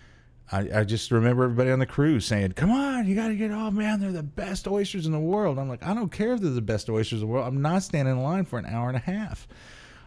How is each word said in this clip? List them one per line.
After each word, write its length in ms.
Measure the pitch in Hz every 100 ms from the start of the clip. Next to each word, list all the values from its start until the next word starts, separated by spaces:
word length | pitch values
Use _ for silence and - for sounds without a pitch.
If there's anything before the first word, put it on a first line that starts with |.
| - - - - -
I, 300 | 98 101 107
I 20 |
just 260 | 104 110 -
remember 320 | 117 117 123
everybody 280 | 127 120 127
on 80 | 131
the 60 | 127
cruise 400 | - 147 135 -
saying, 280 | 104 95
"Come 180 | 92 165
on, 360 | 262 277 262 202
you 80 | 196
gotta 200 | 226 208
get, 160 | 214
oh 200 | 214 220
man, 280 | 208 214 214
they're 120 | 196
the 100 | 175
best 440 | 147 - 196 190 202
oysters 380 | 202 202 196 160
in 60 |
the 80 | 156
world." 380 | 160 202 202 135
I'm 120 | 135
like, 140 | 123
"I 100 | 156
don't 180 | 226 196
care 220 | - 214
if 80 | 247
they're 100 | 175
the 100 | 123
best 280 | 107 107 -
oysters 320 | 110 110 113
in 60 | 107
the 60 |
world. 140 | 123 123
I'm 140 | 135
not 220 | 147 185
standing 320 | 190 156 131 127
in 60 |
line 240 | 135 185 180
for 140 | 120
an 60 | -
hour 220 | 117 123
and 100 | 127
a 40 |
half. 460 | 123 196 214 - - - - - - -